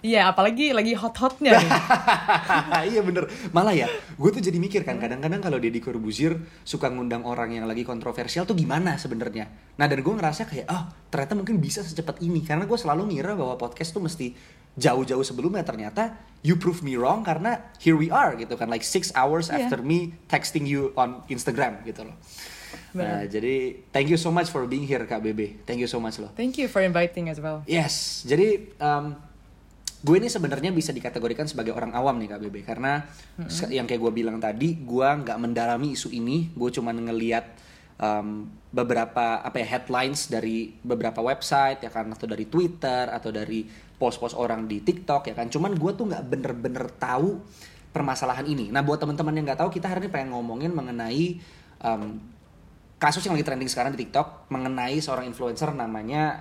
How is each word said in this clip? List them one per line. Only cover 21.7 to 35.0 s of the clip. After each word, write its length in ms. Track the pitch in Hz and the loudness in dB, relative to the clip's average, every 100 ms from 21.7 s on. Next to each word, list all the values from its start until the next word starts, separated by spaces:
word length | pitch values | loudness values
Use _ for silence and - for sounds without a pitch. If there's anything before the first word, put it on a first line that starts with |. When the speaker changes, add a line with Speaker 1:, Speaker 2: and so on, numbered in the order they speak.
| 101 | -2
Speaker 2:
gitu 200 | 113 110 | -10 -12
loh. 120 | 110 - - - - - - - - | -14 -18 -20 -18 -16 -16 -16 -18 -10
Nah, 320 | 185 104 104 | -4 -2 -2
Speaker 1:
Bener. 40 | 104 | -2
Speaker 2:
jadi 260 | 107 120 135 127 - - | -2 0 0 -2 -6 -2
thank 180 | 135 139 | 0 4
you 80 | |
so 140 | 165 165 | 4 4
much 180 | 170 170 | 2 2
for 160 | 143 | -2
being 200 | 123 131 | -2 -2
here, 180 | 139 131 | 0 -2
Kak 180 | 107 113 | 0 -2
Bebe. 380 | 110 107 104 - | -2 -2 -4 -6
Thank 160 | - 120 | -6 -2
you 80 | 120 | -2
so 100 | 123 | -2
much 180 | 113 110 | -4 -6
loh. 140 | 107 | -10
Speaker 1:
Thank 240 | 156 247 | -4 -4
you 120 | 262 254 | -2 0
for 120 | 202 | 2
inviting 480 | 190 175 175 175 165 | 4 4 2 0 -6
as 100 | 151 | -6
well. 260 | 156 156 | -6 -6
Speaker 2:
Yes, 580 | 147 165 147 - - - | 0 2 2 -2 -4 -6
jadi, 360 | 123 156 214 202 - | 2 6 6 4 -2
em, 420 | - 147 147 147 147 - - - - - - - - | -2 2 2 -2 -10 -16 -20 -20 -20 -20 -12 -12 -2
gue 140 | 139 | 6
ini 120 | 180 233 | 6 6
sebenarnya 420 | 220 147 135 170 | 0 -2 0 0
bisa 220 | 170 - | 0 0
dikategorikan 520 | 127 120 120 113 117 | -4 -6 -2 -2 -2
sebagai 260 | 151 123 113 | -4 -4 -4
orang 200 | 113 113 | -4 -4
awam 240 | 120 135 | 0 0
nih, 140 | 120 107 | 0 -4
Kak 100 | 104 | -8
Bebe, 200 | 104 101 | -8 -10
karena 420 | 98 113 131 143 147 - - | -10 -4 0 -2 -4 -16 -18
Speaker 1:
Mm-mm. 140 | - 165 | -12 -6
Speaker 2:
se-, 200 | 165 139 | -4 -2
yang 140 | 131 | -2
kayak 160 | 120 120 | 0 0
gue 100 | 117 | 2
bilang 240 | 113 113 110 | 0 -2 -2
tadi, 380 | 107 107 160 165 | -2 0 0 0
gue 300 | 123 123 | -2 2